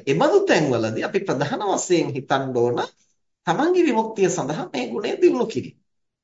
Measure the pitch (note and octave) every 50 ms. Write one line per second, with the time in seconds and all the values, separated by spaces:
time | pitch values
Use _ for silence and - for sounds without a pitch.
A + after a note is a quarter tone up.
0 | - C3+ C#3 E3+ C4 D4+ G#4 F#4+ - - B3+ F3 D#3 C#3 B2 A2+ G#2+ A2 A2+ -
1 | - - - F#3+ - - C#3+ C3 C#3+ - C4 - - - - - - - F3+ D#3+
2 | D3 C#3+ C3 C3+ - - D3 C3+ C3+ C3 B2+ A#2+ A#2+ B2 B2 - A4+ - - _
3 | _ _ _ _ _ _ _ _ _ F3+ E3 F3 C#4+ F4 F#4 F4+ E4+ C#4+ A3+ A3
4 | G#3+ G#3+ - - F#3+ E3+ - E3 C3+ C#3 D#3+ G#3 - - - B3+ B3+ A3 - -
5 | - - - - F4+ E4+ C4 B3+ A3+ - - B2+ F2 D#2+ - _ _ _ _ _
6 | _ _ _ _